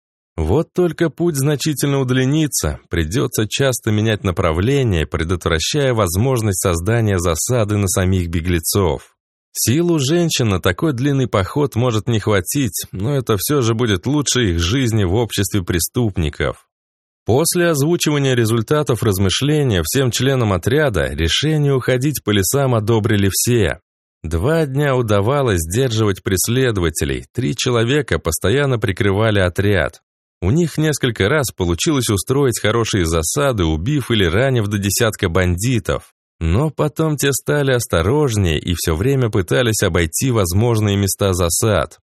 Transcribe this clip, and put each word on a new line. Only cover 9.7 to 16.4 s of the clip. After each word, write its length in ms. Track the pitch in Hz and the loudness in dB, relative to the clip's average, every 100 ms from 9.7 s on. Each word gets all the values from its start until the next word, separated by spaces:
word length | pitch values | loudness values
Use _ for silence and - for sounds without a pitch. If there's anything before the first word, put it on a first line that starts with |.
| 143 175 | 0 2
у 60 | 160 | 0
женщин 500 | 131 175 170 - 113 | 0 0 0 0 0
на 100 | 92 | 0
такой 320 | 95 87 160 | 0 0 -2
длинный 360 | 120 143 139 123 | -2 -2 0 0
поход 480 | 107 92 143 143 - | 0 -2 -2 -2 0
может 340 | 127 110 123 | 0 -2 -2
не 100 | 110 | -2
хватить, 680 | - 101 - 143 123 - - | 0 0 0 -2 -4 -4 -10
но 240 | 90 113 143 | -6 -4 -4
это 220 | 117 101 | -2 -2
все 240 | - 147 | 0 0
же 120 | 113 | 0
будет 320 | 113 120 95 123 | 0 0 0 0
лучше 460 | 151 135 127 107 | -2 0 0 0
их 80 | 85 | 0
жизни 460 | 85 131 120 107 92 | 0 0 0 0 0
в 80 | |
обществе 500 | 107 113 - 101 104 | 0 -2 -2 -2 -2
преступников. 1040 | 85 87 - 120 117 90 76 - | -2 -2 -2 -2 -2 0 -2 -2